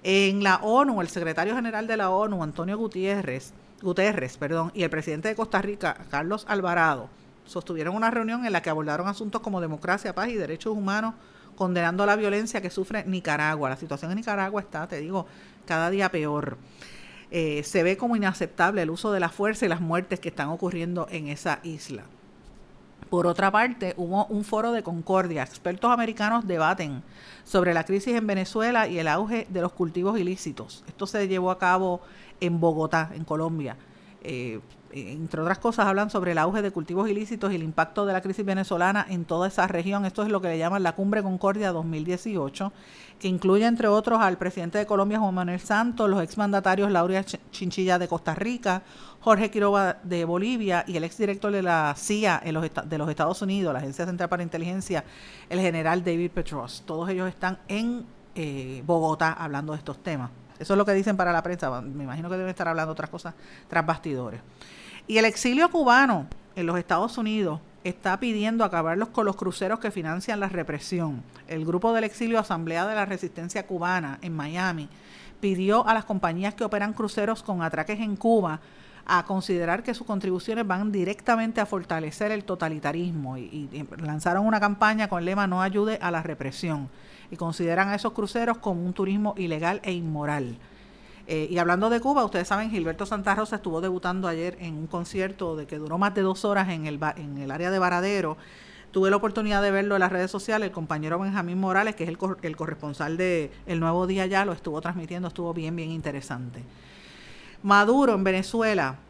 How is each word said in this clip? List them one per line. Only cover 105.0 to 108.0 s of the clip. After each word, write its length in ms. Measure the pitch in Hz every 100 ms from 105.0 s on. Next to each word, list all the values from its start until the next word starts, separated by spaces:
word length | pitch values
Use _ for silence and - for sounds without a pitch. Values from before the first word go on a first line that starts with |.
| 160 175 180
estuvo 260 | 175 170
bien, 220 | 170 160
bien 160 | 170 160
interesante. 720 | 165 151 139 135 127 123 123 120 - - - - - - - - -
Maduro 500 | 196 202 208 262